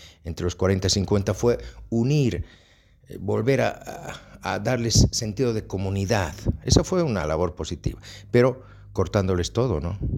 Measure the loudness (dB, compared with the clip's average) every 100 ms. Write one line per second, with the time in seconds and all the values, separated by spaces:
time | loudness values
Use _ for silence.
0 | -20 -16 -10 -4 -4 2 2 4 2 0
1 | 2 2 2 0 2 0 -2 -16 -4 0
2 | 2 2 2 0 -6 -14 _ _ _ _
3 | -18 -10 -4 -2 2 2 0 -2 -10 -14
4 | -14 -16 -18 -12 -6 -4 -2 -2 2 4
5 | 4 2 -6 -2 -2 -2 -4 -4 -2 -2
6 | 2 2 0 -4 -4 -4 2 2 4 0
7 | 0 0 0 0 0 -2 -8 -6 -6 -6
8 | -12 -18 0 4 4 2 -8 -20 -8 -4
9 | 0 2 2 0 0 0 0 0 -4 -6
10 | -4